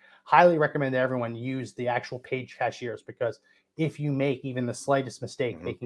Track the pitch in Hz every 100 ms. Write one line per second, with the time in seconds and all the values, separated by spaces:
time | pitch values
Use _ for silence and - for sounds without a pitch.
0 | - - - 156 175 160 151 151 135 127
1 | 127 127 117 117 123 131 117 - 120 120
2 | - 123 - 131 120 - 120 - 123 107
3 | - - 117 107 _ _ _ - 156 151
4 | 147 135 139 131 135 127 120 110 - 139
5 | 123 - 117 - 123 87 87 -